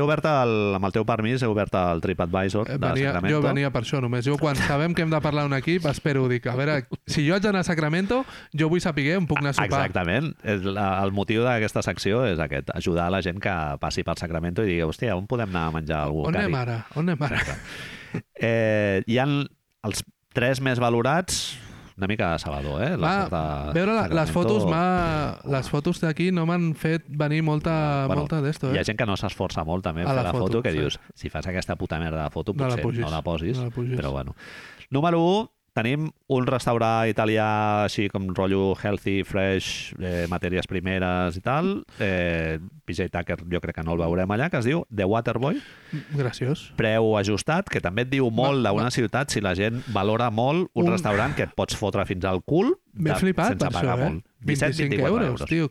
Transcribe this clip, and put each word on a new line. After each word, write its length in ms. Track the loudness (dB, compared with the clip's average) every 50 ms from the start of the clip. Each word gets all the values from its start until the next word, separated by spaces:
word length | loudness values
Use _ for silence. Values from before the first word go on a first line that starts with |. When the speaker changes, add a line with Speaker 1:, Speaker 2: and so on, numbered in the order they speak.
| 4
Speaker 1:
obert 220 | 4 2 2 2 2
el, 480 | 4 4 4 4 4 4 2 2 2
amb 100 | 2 0
el 60 | 0 0
teu 120 | 0 2 2
permís, 340 | 0 0 2 0 0 2
he 60 | 2 2
obert 240 | 2 2 2 2 2
el 280 | 2 2 2 2 0 0
TripAdvisor 640 | 0 0 0 0 0 0 0 0 2 0 0 -2 -2
Speaker 2:
Eh, 60 | -2
Speaker 1:
de 20 | -2 0
Speaker 2:
venia, 240 | 0 0 2 0 0
Speaker 1:
Sacramento. 320 | 0 0 2 2 2 2
Speaker 2:
jo 20 |
venia 300 | 2 2 2 2 0 0 0
per 80 | -2
això 200 | -2 -2 -2 0 0
només. 220 | 0 0 0 0 0
Jo 80 | 0 2
quan 160 | 2 0 2
Speaker 1:
<laughs> 120 | 2 0 0
Speaker 2:
sabem 260 | 2 2 2 0 0
que 80 | 0
hem 80 | 0 2
de 80 | 2 2 2
parlar 240 | 0 0 0 0 0
d'un 80 | 0 0
equip, 300 | 0 0 0 0 2 0
espero, 380 | -2 0 0 0 2 2 2 2
dic, 160 | 0 0 -2
a 80 | -2 -2 0
veure, 160 | 0 0 0 -2 -2 -4 -10 -12 -8 -4
si 180 | -2 0 2
jo 80 | 2 2
haig 80 | 2
d'anar 220 | 2 2 2 2 0
a 0 |
Sacramento, 560 | 0 0 0 0 0 2 0 0 0 0 0 -2 -4 -8 -18 -16 -8 -2
jo 160 | 0 2 2
vull 140 | 2 2 2
saber 220 | 0 0 0 0 2 2 2
on 80 | 2
puc 140 | 2 0 0
anar 140 | 0 0 2
a 20 | 0
sopar. 80 | 0
Speaker 1:
Exactament. 680 | 2 2 0 0 0 0 0 0 2 2 2 0 -2 -6 _ -4
És 180 | -2 -2 0
la, 300 | 0 -2 -2 -2 0 0 0 2
el 100 | 0 0 0
motiu 260 | 0 0 0 2 2 2 2
d'aquesta 340 | 2 2 0 0 -2 -2
secció 400 | -2 -2 -2 -2 0 0 2 2 2 2
és 100 | 0 0
aquest, 320 | -2 -2 -2 -4 -4 -4 -6
ajudar 320 | -4 0 0 0 2 2 0
la 140 | 0 0 -2
gent 140 | -2 -4 -4
que 140 | -4 -4 -2 -2 -2 -4 -4 -4
passi 220 | -4 -4 -4 -4 -2
per 160 | -4 -4 -4
Sacramento 420 | -4 -4 -4 -2 -2 -2 -2 0
i 60 | 0 2
digui, 140 | 2 2 0
«Hòstia, 300 | 0 -2 -2 -2 -2 -2 -2
on 80 | -2
podem 240 | -2 -2 -2 -2 -2
anar 200 | -2 -2 -2 -2
a 20 | -2 -2
menjar 240 | -2 -2 -2 -2 -2
algú 240 | -2 -2 -2 -2 0
Speaker 2:
On 60 | 0 0
Speaker 1:
cari?» 60 | 0 0
Speaker 2:
anem 80 | -2 -2
ara? 180 | -2 -4 -4 -6 -8 -8 -6
On 140 | -4 -2 -2
anem 160 | 0 -2 -2 -2
ara? 80 | -2 -2
Speaker 1:
Exacte. 840 | -4 -4 -6 -8 -10 -14 -14 -14 -14 -14 -14 -16 -16 -10 -10 -10 -10 _ -8
Eh, 680 | -2 0 0 2 2 2 4 4 4 4 4 2 2 2 2
hi 100 | 2 2
ha 60 | 2
els 800 | 2 2 0 -2 -4 _ _ _ _ _ _ -6 -6 -6 -6 -6 -10 -14 _ _ _ -2
tres 260 | 0 2 2 2 2
més 180 | 0 0 0 2
valorats, 760 | 2 4 4 4 4 4 2 2 0 -2 -4 -4 -4 -6 -10 -12 -14 -18 -18 -18 -20 -16 -8 -4
una 80 | -2 -2
mica 220 | 0 0 0 0 0 -2
salador, 400 | -2 -4 -4 -4 -4 -4 -2 -2
eh? 120 | -2 -2 -2
La 140 | 0 0 0
Speaker 2:
Va, 60 | 2 0 0 -2
Speaker 1:
porta 460 | -2 -2 -2 -2 -2 -4 -4 -2 0
Speaker 2:
veure 160 | 0 2 2
la, 100 | 2 0 0 2
les 220 | 2 2 2 2
Speaker 1:
Sacramento. 40 | 2
Speaker 2:
fotos 320 | 2 2 4 4 4 4 2
m'ha, 800 | 2 2 2 2 2 2 2 2 0 0 -2 -2 -4 -6 -4 -2
les 160 | -2 -2 -2 0
fotos 300 | -2 0 0 0 0 0
d'aquí 300 | 0 -2 0 2 0 2
no 140 | 2 2 2 2
m'han 220 | 2 2 2 0 0 0
fet 240 | 0 0 0 0 -2 -4
venir 320 | -2 0 0 2 2 2 2
molta, 600 | 2 2 2 2 0 0 2 2 2 0 0 0 0
Speaker 1:
Bueno, 140 | 0 0 0
Speaker 2:
molta 160 | 0 0 0 0
d'esto, 240 | 0 -2 -2 -2 0
eh? 60 | 0 0
Speaker 1:
hi 20 |
ha 60 | 0 0
gent 120 | 0 0
que 60 | 0 0
no 80 | 0 -2
s'esforça 460 | -2 -4 -4 -2 -4 -2 -2 -2 -2 -2
molt, 160 | -2 -2 -2
també, 220 | -2 -2 -2 0
en 20 | 0
Speaker 2:
A 80 | 0
Speaker 1:
fer 60 | 0 0
Speaker 2:
la 60 | 0
Speaker 1:
la 20 |
foto, 160 | 0 0 0 0
Speaker 2:
foto, 160 | 0 0 0
Speaker 1:
que 80 | 0
Speaker 2:
sí. 80 | 0 0
Speaker 1:
dius, 200 | 0 -2 -2 -4 -10 -18 -18
«Si 140 | -12 -10 -8
fas 180 | -6 -6 -6 -4
aquesta 240 | -4 -4 -2 -4 -4
puta 240 | -4 -4 -4 -4 -2
merda 240 | -2 -2 -2 -2 -4
de 60 | -4
foto, 220 | -4 -4 -4 -4 -2
Speaker 2:
No 80 | -2 0 0
la 100 | 0 0
Speaker 1:
potser 60 | -2 -2
Speaker 2:
pugis, 140 | -2 -2 -2
Speaker 1:
no 80 | -2
la 100 | -2 -4
posis», 360 | -2 -2 -2 -2 -2 -2 -4 -4
Speaker 2:
no 100 | -4 -6
la 80 | -6
pugis. 220 | -6 -4 -4 -4 -4
Speaker 1:
però 120 | -4 -4 -4
bueno. 200 | -4 -6 -8 -10 -14 -16 -20 -18 -18 -18 -20 -20 -20 -10 -2
Número 300 | -2 0 2 2 4 4
u, 300 | 4 4 4 2 0 -4 _ _ _ _
tenim 380 | -4 -2 0 0 0 -2 -4 -6 -8 _ _ 0
un 200 | 0 2 2 2
restaurant 600 | 0 0 2 2 2 2 4 4 4 4 2 2
italià 760 | 2 2 2 2 4 4 4 2 2 2 2 2 2 2 2
així 240 | 0 0 0 -2 -2
com 160 | -2 -2 -4 -2 -2
rotllo 380 | 0 2 2 4 4 4 2 2
healthy, 460 | 0 0 -2 -2 -2 -2 0 0 0 0
fresh, 720 | 0 0 0 2 2 2 0 0 -2 -6 -8 -8 -10 -10 -8
eh, 240 | -6 -4 -2 -2 -2 -2
matèries 380 | -2 -2 -2 -2 -2 -2 -2 -2
primeres 680 | -4 -4 -2 -2 0 0 0 0 0 0 0 0 -2 -4
i 40 |
tal. 440 | -4 -2 0 0 0 0 -2 -4 -6 _ -8 -4
Eh, 580 | -2 0 0 0 0 0 0 0 0 -2 -4 -4 -6 -10 -16 -16 -12
P 100 | -10 -4 -4
J 100 | -4 -2 -2
Tucker 240 | -4 -4 -4 -6 -6 -4 -4
jo 140 | -4 -4
crec 140 | -2 -4 -6 -6
que 60 | -4
no 80 | -2 -2
el 60 | 0
veurem 260 | 0 0 2 0 0 0 0
allà, 160 | 0 -2 -2
que 80 | -2 -2
es 80 | 0
diu 160 | 0 0 0 -2 -4 -4
The 120 | -2 0
Waterboy. 560 | 2 2 2 0 -2 -2 -2 -2 -2 -2 -2 -6 -10 -20 -20 -18 -10 -10 -10 -10 -6 -4 -2
Speaker 2:
Graciós. 560 | -2 -2 -2 -4 -4 -4 -4 -4 -6 -12 -4
Speaker 1:
Preu 380 | 0 2 2 4 4 4 4 4 2
ajustat, 520 | 2 2 0 0 0 0 0 0 0 -2
que 100 | -2 -2
també 220 | -2 -2 -2 -2
et 80 | -2 0
diu 160 | 0 2 2 2
molt 280 | 2 2 2 2 2 2 2
Speaker 2:
Va, 80 | 2 2
Speaker 1:
d'una 160 | 2 0 0
Speaker 2:
va. 20 |
Speaker 1:
ciutat 380 | 0 0 0 0 0 -2 -2 0
si 80 | -2 0 0
la 80 | 0 0
gent 240 | 2 0 0 0 -2 -4 -2 -2
valora 380 | 0 2 2 2 2 2 0
molt 360 | 2 2 2 2 2 2 0 -2 0
un 140 | 2 2 4
Speaker 2:
Un 40 |
Speaker 1:
restaurant 440 | 4 2 2 2 2 2 2 0 0 -2
que 60 | -4
et 100 | -4 -2
pots 220 | -2 -2 -2 -2 -2
fotre 260 | -2 0 0 0 0
fins 200 | 0 -2 -2 0
al 160 | 0 0 0 0
cul 300 | 0 2 2 4 2 2 -2 _ _ -6
Speaker 2:
M'he 200 | -2 0 0 2
Speaker 1:
de, 60 | 2
Speaker 2:
flipat 320 | 2 2 2 2 2 0 2
Speaker 1:
sense 100 | 0 0
Speaker 2:
per 80 | 0
Speaker 1:
pagar 220 | 0 0 0 0 0
Speaker 2:
això, 60 | 0
eh? 80 | 0 0
Speaker 1:
molt. 140 | -2 -4 -8 _ _ -8
Disset, 60 | -2 -2 0 2 2 0 0
Speaker 2:
Vint-i-cinc 160 | 0 0 0
Speaker 1:
vint-i-quatre 380 | 2 2 2 2 2 2 2 0
Speaker 2:
euros, 140 | -2 -2 -2
Speaker 1:
euros. 40 | -2
Speaker 2:
tio, 200 | 0 0 0 0